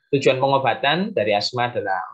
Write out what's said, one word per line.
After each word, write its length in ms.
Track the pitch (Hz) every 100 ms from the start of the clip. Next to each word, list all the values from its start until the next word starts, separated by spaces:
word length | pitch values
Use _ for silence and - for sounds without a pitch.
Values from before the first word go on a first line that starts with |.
| _
Tujuan 320 | 139 143 127
pengobatan 720 | 135 135 123 110 139 160 214
dari 240 | 180 104 101
asma 320 | - 123 120
adalah 320 | 113 98 92 -